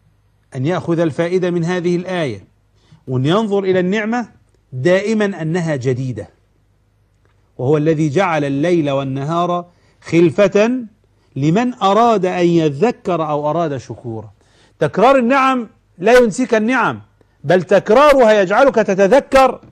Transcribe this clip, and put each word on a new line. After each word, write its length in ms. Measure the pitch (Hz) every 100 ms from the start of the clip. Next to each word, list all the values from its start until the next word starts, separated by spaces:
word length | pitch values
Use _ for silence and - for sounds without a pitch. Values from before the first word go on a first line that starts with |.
| _ _ _ _ _ 135
أن 120 | 135
يأخذ 320 | 175 165 165
الفائدة 520 | 170 131 170 185 180
من 140 | 175 165
هذه 320 | 180 175 175
الآية 480 | - 180 151 101 - _ _ _ _ _ -
وأن 180 | 127 135
ينظر 320 | 190 220 202
إلى 220 | 190 185
النعمة 480 | 180 214 214 240 226 _ _ _ _
دائمًا 720 | 127 147 185 208 220 208 180
أنها 340 | 156 175 165 147
جديدة، 520 | 123 123 131 104 92 _ _ _ _ _ _ _ _ _ _ _ _ -
وهو 180 | 127 156
الذي 320 | 151 156 156
جعل 360 | 139 190 160 143
الليل 460 | 139 165 175 143
والنهار 760 | 135 135 135 139 170 175 175 170 _ _ _
خلفة 800 | - 165 175 170 202 202 220 254 226 _ _ _ _ 135
لمن 380 | 147 185 247 240
أراد 520 | 196 202 240 214 180
أن 200 | 180 175
يذكر 840 | 170 156 139 220 254 - 170 156
أو 220 | 151 147
أراد 260 | 160 165 135
شكورا. 540 | - 113 120 113 107 - _ _ _ _
تكرار 380 | 156 - 233 277
النعم 520 | 233 277 262 254 220 _ _ -
لا 200 | 190 254
ينسيك 360 | 240 165 254 220
النعم، 460 | 214 254 196 110 - _ _ _ 139
بل 180 | 185
تكرارها 800 | 170 196 - 226 294 277 226 214
يجعلك 340 | 185 208 277 226
تتذكر 840 | 208 190 196 262 277 269 262 - -